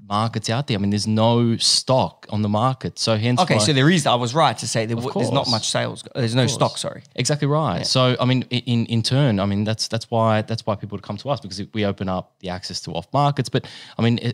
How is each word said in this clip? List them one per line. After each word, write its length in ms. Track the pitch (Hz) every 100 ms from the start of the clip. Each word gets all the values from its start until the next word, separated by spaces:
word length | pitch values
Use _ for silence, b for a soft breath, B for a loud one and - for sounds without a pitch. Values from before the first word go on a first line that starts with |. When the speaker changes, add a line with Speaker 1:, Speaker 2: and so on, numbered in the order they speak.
Speaker 1:
markets 480 | 101 104 113 113 -
out 180 | 113 151
there. 100 | 104
I 20 |
mean, 80 | 101
there's 180 | 104 101
no 520 | 110 113 117 120 113
stock 680 | - - - 131 92 - -
on 100 | 107
the 80 | 104
market. 500 | 107 123 131 - -
So 180 | - 110
hence 200 | 117 123
Speaker 2:
Okay, 140 | 165 120
Speaker 1:
why 40 |
Speaker 2:
so 140 | 104
there 160 | 139 139
is, 160 | 180 120
I 80 |
was 200 | 120 120
right 220 | 139 151 113
to 100 | 123
say 200 | 120 113
there 100 | 117
Speaker 1:
Of 60 |
Speaker 2:
w-, 80 | 123 196
there's 100 | -
not 120 | 139
Speaker 1:
course. 60 | -
Speaker 2:
much 180 | 113 -
sales, 340 | 123 117 113 -
there's 200 | - 117
no 100 | 120
Speaker 1:
Of 40 | 120
course. 60 |
Speaker 2:
stock, 240 | - 117 -
sorry. 240 | - - -
Speaker 1:
Exactly 320 | - 131 147 139
right. 320 | 147 151 -
Speaker 2:
Yeah. 40 |
Speaker 1:
So, 340 | - 135 127 127
I 60 |
mean, 180 | 123 127 -
i-, 120 | 123
in, 220 | - 120 113
in 160 | 117
turn, 360 | 110 127 143 101
I 60 |
mean, 200 | 98 101
that's, 220 | 107 110 -
that's 240 | 113 -
why, 300 | 117 113 107
that's 240 | - 113
why 120 | - 101
people 200 | 104 101
would 60 |
come 160 | - 104
to 100 | 127
us, 120 | 139
because 200 | 98 95 98
we 100 | 110
open 240 | 101 95 95
up 240 | 92 - _
the 80 | 95
access 320 | 90 - 90
to 100 | -
off 140 | 82 -
markets. 380 | 135 143 143 120
But, 180 | 127 - B B B
I 40 |
mean, 160 | 113 117
e-, 100 | 120